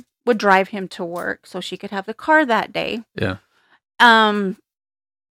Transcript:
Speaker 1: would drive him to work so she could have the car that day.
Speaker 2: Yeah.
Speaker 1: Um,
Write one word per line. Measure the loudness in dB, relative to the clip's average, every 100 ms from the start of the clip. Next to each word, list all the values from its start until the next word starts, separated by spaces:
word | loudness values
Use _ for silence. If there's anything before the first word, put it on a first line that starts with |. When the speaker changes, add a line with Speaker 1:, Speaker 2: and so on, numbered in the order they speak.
| -20 _ -2
Speaker 1:
would | 0
drive | 4 2 2
him | -6 -10
to | -10
work | -10 -8 -8 -10 -12
so | -12
she | -12 -12
could | -10
have | -10 -10
the |
car | -10 2 2 4
that | 0 -2
day. | -6 -6 -8 -10 -6
Speaker 2:
Yeah. | -6 -6 _ _ _ _ _ _
Speaker 1:
Um, | 6 6 4 0 -4 -6 _ _ _ _ _ _ _